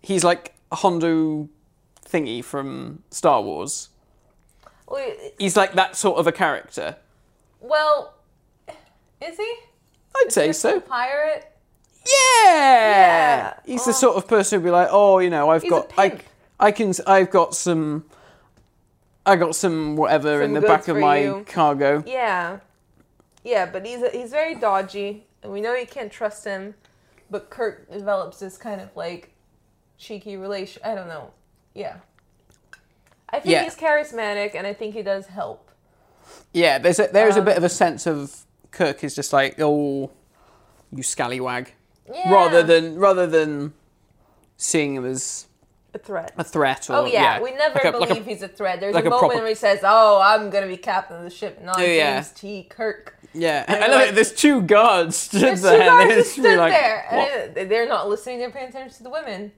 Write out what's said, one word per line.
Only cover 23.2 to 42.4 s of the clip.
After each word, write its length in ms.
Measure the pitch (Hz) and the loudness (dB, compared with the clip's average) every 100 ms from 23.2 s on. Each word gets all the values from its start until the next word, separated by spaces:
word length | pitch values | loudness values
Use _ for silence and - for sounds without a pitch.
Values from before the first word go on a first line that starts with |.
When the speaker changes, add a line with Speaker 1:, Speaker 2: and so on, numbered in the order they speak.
| _ _ | _ _
Speaker 2:
Yeah, 240 | 233 220 175 | -4 -4 -2
but 180 | 185 | -8
he's 180 | 202 247 | -12 -6
a, 80 | 240 | -6
he's 200 | 240 233 | -6 -8
very 240 | 294 320 | -6 -6
dodgy, 720 | 247 226 196 190 202 202 208 _ _ | -4 -2 -2 -4 -10 -12 -12 _ _
and 100 | 208 | -14
we 80 | 196 | -10
know 140 | 220 | -6
you 120 | 247 240 | -6 -8
can't 240 | 285 208 | -14 -16
trust 340 | - 214 208 | -10 -10 -10
him, 300 | 214 196 202 214 _ _ _ _ _ | -12 -12 -14 -20 _ _ _ _ _
but 200 | 208 - | -14 -14
Kirk 400 | - 226 - _ | -8 -8 -8 _
develops 460 | 196 202 196 180 - | -12 -6 -6 -6 -14
this 180 | 190 - | -18 -16
kind 240 | 233 202 | -14 -14
of, 80 | 196 185 | -16 -14
like, 360 | 170 175 _ _ _ _ _ _ _ _ | -14 -14 _ _ _ _ _ _ _ _
cheeky 380 | - 208 214 196 | -18 -18 -16 -14
relation-, 440 | 190 202 190 - | -10 -10 -12 -12
I 100 | 214 | -10
don't 140 | 202 175 | -10 -12
know. 220 | 156 120 _ _ _ _ | -16 -18 _ _ _ _
Yeah. 220 | - 190 185 _ _ _ _ _ _ _ - _ _ _ _ - | -16 -16 -16 _ _ _ _ _ _ _ -20 _ _ _ _ -10
I 120 | 285 | -6
think 120 | 349 | 0
Speaker 1:
Yeah. 120 | - | 0
Speaker 2:
he's 120 | 330 - | 0 -4
charismatic, 760 | 320 294 302 233 214 208 202 | -2 -2 -4 -8 -6 -6 -6
and 120 | 170 196 | -8 -12
I 60 | |
think 220 | 202 214 | -10 -12
he 80 | 214 | -10
does 240 | 196 196 196 | -8 -8 -10
help. 440 | 185 123 110 _ _ _ _ _ _ _ - _ | -14 -14 -14 _ _ _ _ _ _ _ -20 _
Speaker 1:
Yeah, 240 | 170 170 135 | 0 2 2
there's 200 | 170 175 | 0 0
a, 100 | 208 | 2
there 200 | 190 220 | 4 4
is 80 | 202 | 4
a 40 | |
Speaker 2:
Um, 40 | |
Speaker 1:
bit 120 | 190 180 | 2 0
of 60 | |
a 40 | 175 | 0
sense 380 | - 175 147 170 | 0 -2 -2 -6
of 400 | 147 139 - _ _ _ | -6 -8 -18 _ _ _
Kirk 340 | - 165 135 | -4 -2 -2
is 100 | 139 | -10
just 180 | - 143 | -8 -2
like, 240 | 139 135 - | 0 0 0
"Oh, 520 | 151 147 143 139 135 _ _ _ _ _ _ _ _ | 0 0 -2 -6 -8 _ _ _ _ _ _ _ _
you 80 | 135 | -10
scallywag." 680 | 131 - 123 127 127 123 131 _ _ _ - | -8 -6 -6 -6 -6 -8 -10 _ _ _ -16
Speaker 2:
Yeah. 200 | 240 254 | -8 2
Speaker 1:
Rather 300 | 196 | 4